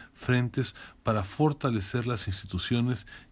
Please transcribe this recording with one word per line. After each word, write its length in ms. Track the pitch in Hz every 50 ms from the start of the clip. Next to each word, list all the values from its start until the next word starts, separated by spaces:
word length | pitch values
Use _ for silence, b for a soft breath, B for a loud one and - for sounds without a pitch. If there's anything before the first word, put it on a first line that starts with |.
| B B -
frentes 640 | - - - 127 123 123 117 - 131 127 - B B B B B -
para 220 | - 117 110 107 95
fortalecer 840 | - - - 151 156 147 - - 131 113 107 95 - - 123 117
las 220 | 123 120 - -
instituciones 800 | - 92 - - - - 90 - - 123 120 120 123 123 - B B B B B B